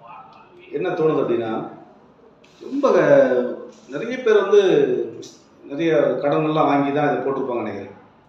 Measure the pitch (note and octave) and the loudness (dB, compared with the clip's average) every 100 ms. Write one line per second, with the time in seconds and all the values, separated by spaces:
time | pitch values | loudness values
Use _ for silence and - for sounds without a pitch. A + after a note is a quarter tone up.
0 | - - - - - - - D3 F3 E3+ | -20 -20 -20 -20 -20 -20 -12 -6 -4 0
1 | D#3 C#3 A#2 A#2 A2+ A2+ - - - - | 0 0 0 -2 -2 -6 -8 -14 -20 -20
2 | _ _ - _ _ - - C#4 C4+ F#3 | _ _ -20 _ _ -20 -10 -2 2 4
3 | D3 C#3 B2+ B2 B2 - - - - D3 | 6 6 4 2 -2 -6 -14 -20 -14 -10
4 | A#3 B3+ A3+ G#3 F#3+ G#3 F#3+ D3+ C3 A#2+ | -8 -4 2 2 4 4 6 4 2 0
5 | A#2 - - - _ _ C#3 C#3 E3 D3+ | -4 -10 -18 -20 _ _ -14 -4 0 2
6 | C3 B2+ C#3+ D#3 D#3 D#3 C#3+ C#3+ C#3 D3 | 2 0 -2 0 0 0 0 0 0 0
7 | C#3+ - - C3 - A#2 G#2+ G2 G2 - | -2 -2 -4 -4 -4 -6 -6 -10 -12 -18
8 | - _ | -20 _